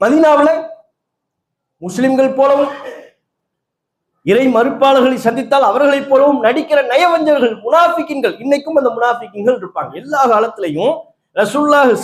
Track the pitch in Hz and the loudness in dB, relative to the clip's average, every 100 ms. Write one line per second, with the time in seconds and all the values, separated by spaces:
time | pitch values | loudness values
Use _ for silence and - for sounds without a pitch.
0 | 214 302 311 285 294 320 - - _ _ | 0 2 4 4 2 0 -6 -16 _ _
1 | _ _ _ _ _ _ _ _ 175 196 | _ _ _ _ _ _ _ _ -8 -2
2 | 262 262 269 269 277 277 277 - - - | 0 2 2 2 2 2 -2 -6 -16 -18
3 | - _ _ _ _ _ _ _ _ _ | -20 _ _ _ _ _ _ _ _ _
4 | _ _ - 220 262 226 254 - 269 269 | _ _ -2 2 2 2 0 2 2 4
5 | 254 254 226 247 254 277 233 233 285 277 | 2 0 -2 -2 0 0 2 2 0 0
6 | 277 269 285 269 220 262 - 294 247 269 | 0 2 2 2 0 -2 0 -2 0 2
7 | 349 330 302 285 233 214 220 320 339 330 | 2 2 0 0 0 -4 -2 2 2 0
8 | 311 277 226 190 254 285 311 311 247 226 | -6 -4 -4 -4 -4 -4 -2 -2 -2 -2
9 | 240 233 220 208 220 240 185 160 143 160 | -2 -4 -8 -4 -2 -2 -6 -10 -10 -12
10 | 262 294 262 214 226 - 175 151 233 320 | -6 -2 0 0 -2 -4 -8 -4 -4 -4
11 | - _ _ 180 208 285 294 294 262 208 | -10 _ _ -4 -2 -2 0 2 2 2